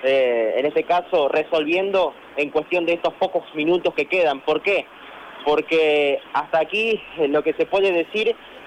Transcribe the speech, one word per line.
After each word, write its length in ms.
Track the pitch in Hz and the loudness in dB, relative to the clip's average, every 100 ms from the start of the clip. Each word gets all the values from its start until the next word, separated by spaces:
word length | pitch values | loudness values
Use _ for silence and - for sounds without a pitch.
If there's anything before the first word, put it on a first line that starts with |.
eh, 520 | 131 135 127 120 110 104 | 2 2 4 2 2 0
en 80 | 143 | 0
este 180 | 156 | -2
caso, 460 | 156 180 175 175 135 | 0 -2 0 0 2
resolviendo 840 | 156 151 165 151 175 196 190 160 - - - | 0 0 -2 0 0 0 0 0 -4 -12 -6
en 140 | 147 | -2
cuestión 360 | 156 151 175 170 | -2 -2 -2 0
de 80 | |
estos 200 | 165 165 | 0 -2
pocos 300 | - 185 175 - 156 | -2 -2 -2 -6 -4
minutos 380 | 151 180 170 | 0 2 0
que 120 | - 143 | -2 -2
quedan. 360 | 185 165 139 | 2 2 0
¿Por 200 | - 156 | -2 -2
qué? 240 | 190 190 131 - - - - - - | 0 -2 -4 -16 -20 -20 -18 -8 0
Porque 760 | 151 151 160 156 151 143 135 - | 0 2 2 4 4 2 0 -2
hasta 260 | 135 147 165 | -6 -2 0
aquí, 420 | 156 202 226 214 - - | 0 -2 -2 -4 -6 -4
eh, 120 | 147 | 0
lo 120 | 151 | 2
que 120 | 151 | 0
se 120 | 147 160 | -2 0
puede 280 | 196 196 | 2 2
decir 420 | 175 165 214 220 226 - - | 2 -2 -2 -2 -4 -8 -20